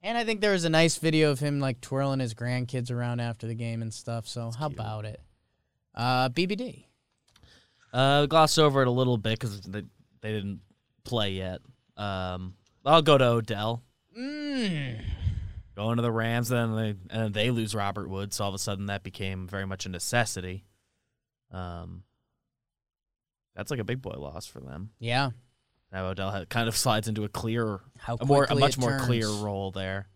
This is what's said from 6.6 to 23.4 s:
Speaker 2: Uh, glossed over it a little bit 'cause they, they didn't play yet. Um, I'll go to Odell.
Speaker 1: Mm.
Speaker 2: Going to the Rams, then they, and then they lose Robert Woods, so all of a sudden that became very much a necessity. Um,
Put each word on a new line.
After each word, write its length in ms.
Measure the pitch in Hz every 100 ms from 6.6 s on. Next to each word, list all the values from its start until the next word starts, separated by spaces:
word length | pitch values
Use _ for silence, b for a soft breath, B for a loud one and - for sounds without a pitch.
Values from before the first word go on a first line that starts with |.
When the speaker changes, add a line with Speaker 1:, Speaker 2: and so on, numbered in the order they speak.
| 254 - _ _ _ _ _ _ b b b b b
Speaker 2:
Uh, 340 | 123 135 143 147
glossed 300 | 160 156 -
over 240 | 151 139
it 60 | 127
a 40 |
little 260 | 123 127 120
bit 200 | 107 110
'cause 180 | 123 101
they, 200 | 92 101 92 _ _ _
they 100 | 107
didn't 300 | 107 98 98 - _ _ _
play 280 | - 120 101
yet. 260 | 95 92 92 _ _ _ -
Um, 560 | 104 95 92 92 92 95 _ _ 131
I'll 160 | 160
go 160 | 156 143
to 80 | 123
Odell. 580 | 117 110 104 107 120 _ _ _ 208
Speaker 1:
Mm. 840 | 262 302 294 277 214 160 139 117 107 B B B B B B -
Speaker 2:
Going 220 | 107 117
to 40 |
the 120 | 120
Rams, 340 | 113 113 120 117
then 300 | 123 117 110
they, 120 | 110 101 92
and 140 | 110
then 80 | 110
they 180 | 104 113
lose 240 | 120 110 107
Robert 320 | 101 101 87
Woods, 280 | 95 101 -
so 80 | 101
all 60 |
of 40 | 95
a 20 |
sudden 280 | - 101 101
that 180 | 101
became 460 | 98 - 95 95 92
very 160 | 98 98
much 180 | 95 -
a 40 |
necessity. 720 | 90 - 120 113 - 90 92 _ _ _ _ _ _ _ _ _
Um, 520 | 90 90 85 85 87 - _ _ _ _ _ _ _ _ _ _ _ _ _